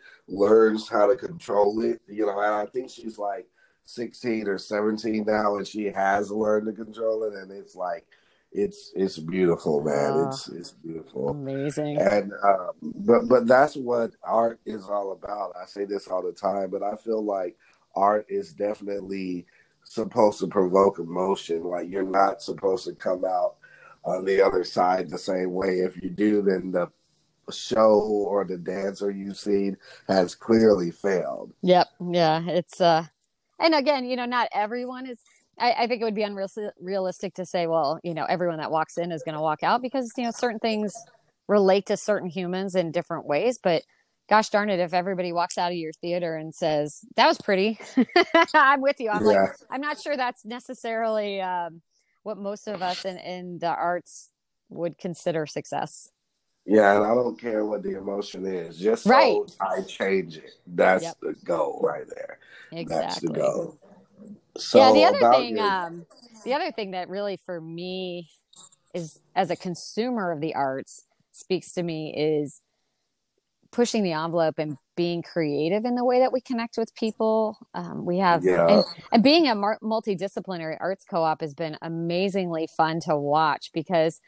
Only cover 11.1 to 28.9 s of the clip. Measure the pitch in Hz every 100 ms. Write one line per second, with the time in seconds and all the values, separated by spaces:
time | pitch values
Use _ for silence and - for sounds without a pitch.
11.1 | 135 139 147 135 135 143 147 147 147 98
12.1 | 104 98 101 101 95 87 - 78 - 104
13.1 | 117 120 127 117 127 147 143 123 120 113
14.1 | - - 107 117 113 - 107 95 104 98
15.1 | 92 98 104 95 90 92 101 101 101 -
16.1 | 92 90 85 98 98 95 95 98 107 117
17.1 | 110 107 98 90 - _ _ _ - 98
18.1 | 107 - 98 98 - 101 104 101 101 95
19.1 | 98 92 90 87 _ _ _ - - 104
20.1 | 120 107 - 92 101 92 95 101 98 85
21.1 | 90 95 95 - 82 87 87 85 95 95
22.1 | 95 98 98 - 87 98 92 - 85 98
23.1 | 92 92 92 90 - _ _ - - -
24.1 | 92 95 98 95 92 87 - 90 92 87
25.1 | 90 - 92 92 90 95 92 92 - 92
26.1 | 87 104 104 98 92 90 90 87 _ _
27.1 | _ _ _ - - - - 110 107 107
28.1 | 104 98 101 92 90 87 92 98